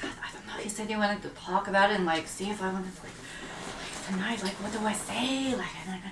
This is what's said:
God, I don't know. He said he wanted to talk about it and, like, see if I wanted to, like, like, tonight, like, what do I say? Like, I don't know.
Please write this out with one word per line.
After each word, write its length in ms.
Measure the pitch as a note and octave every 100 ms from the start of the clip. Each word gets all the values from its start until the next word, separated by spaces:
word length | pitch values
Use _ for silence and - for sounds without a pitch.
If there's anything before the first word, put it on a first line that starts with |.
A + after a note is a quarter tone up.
God, 120 | - -
I 100 | -
don't 140 | - -
know. 160 | -
He 60 | G#3+
said 200 | G#3 G#3
he 80 | G#3+
wanted 260 | G#3 G#3
to 60 | -
talk 380 | - - F#3 G3
about 220 | F#3+ G3+
it 60 | G#3
and, 100 | F3
like, 200 | D#3+ D#3+
see 240 | - G3
if 120 | G#3
I 100 | F#3+
wanted 220 | F#3+ F#3 F#3
to, 60 |
like, 100 | -
like, 920 | - - - - - - - - - -
tonight, 360 | F#3+ G3+ -
like, 120 | F#3 G3
what 100 | G3+
do 80 | G#3+ G#3+
I 60 |
say? 640 | G#3 - G#3 B3+ C4+ C4+ A#3
Like, 180 | F#3 E3
I 80 | E3
don't 140 | F#3
know. 60 | F#3+